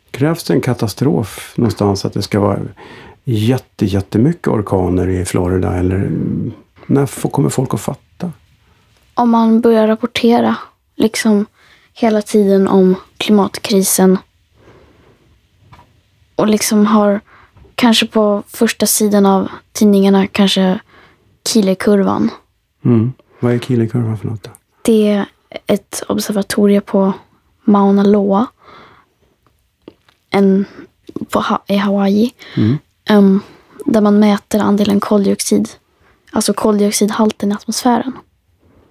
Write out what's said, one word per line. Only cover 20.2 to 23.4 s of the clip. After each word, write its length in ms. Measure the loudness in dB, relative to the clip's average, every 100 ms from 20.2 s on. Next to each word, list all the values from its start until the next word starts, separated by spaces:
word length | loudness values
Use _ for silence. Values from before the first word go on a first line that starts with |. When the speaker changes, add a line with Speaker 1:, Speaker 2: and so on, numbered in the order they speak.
| 2
Speaker 2:
kanske 520 | 0 0 2 0 -2 -8 -20 _ _ _ _ -2
Keeley-kurvan. 800 | 0 0 0 2 2 2 0 -2 -4 _ _ _ _ 0
Speaker 1:
Mm. 260 | 2 2 -4 _
Vad 140 | _